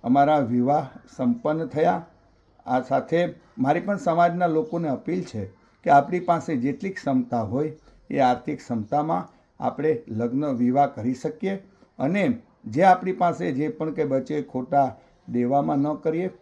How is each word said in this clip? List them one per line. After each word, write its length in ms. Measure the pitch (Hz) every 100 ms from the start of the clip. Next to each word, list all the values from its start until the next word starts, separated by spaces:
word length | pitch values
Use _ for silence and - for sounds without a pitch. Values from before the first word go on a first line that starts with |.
અમારા 340 | 117 139 143 151
વિવાહ 500 | 120 120 123 147 135 - - -
સંપન્ન 500 | 123 120 151 160 160
થયા. 400 | 151 170 180 170 _ _ _ _ _ -
આ 160 | 127
સાથે 520 | 127 135 135 170 175 120 _ -
મારી 220 | 131 165
પણ 180 | 190 202
સમાજના 500 | 175 165 175 175 175
લોકોને 420 | 156 156 170 165
અપીલ 340 | 123 - 180
છે 220 | - 110 98 - _ _
કે 60 | 165
આપણી 300 | 143 139 175
પાસે 380 | 175 165 156 143
જેટલી 320 | 127 143 -
ક્ષમતા 520 | - - 131 123 120
હોય 300 | 104 123 156 156 _ _ _
એ 100 | 139
આર્થિક 380 | 127 123 - 139
ક્ષમતામાં 680 | - 120 104 147 151 175 175 _ _ _
આપણે 400 | 123 - 151 156 -
લગ્ન 380 | 110 120 127 151
વિવાહ 420 | 123 123 131 139
કરી 260 | 131 113
શકીએ 500 | 127 156 156 185 196 - _ _ -
અને 420 | 135 196 170 117 - _ -
જે 180 | 117
આપણી 280 | 185 180 185
પાસે 400 | 185 175 151 175
જે 160 | 131 151
પણ 240 | 151 156
કંઈ 140 | 147 143
બચે 360 | 135 127 151
ખોટા 580 | 131 131 127 143 131 104 _ _ -
દેવામાં 480 | 120 120 143 151 143
ન 160 | 147
કરીએ. 360 | 147 160 160 185 -